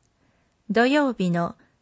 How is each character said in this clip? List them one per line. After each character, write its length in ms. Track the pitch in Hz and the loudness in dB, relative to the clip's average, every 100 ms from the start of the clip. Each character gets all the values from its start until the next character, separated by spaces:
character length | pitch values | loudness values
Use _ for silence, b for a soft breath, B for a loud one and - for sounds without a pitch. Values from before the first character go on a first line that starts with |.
| _ _ _ _ _ _ - | _ _ _ _ _ _ -4
土 160 | 214 247 | 0 2
曜 280 | 294 277 | 2 0
日 180 | 226 180 | -2 -2
の 240 | 170 170 - b b | -2 -4 -8 b b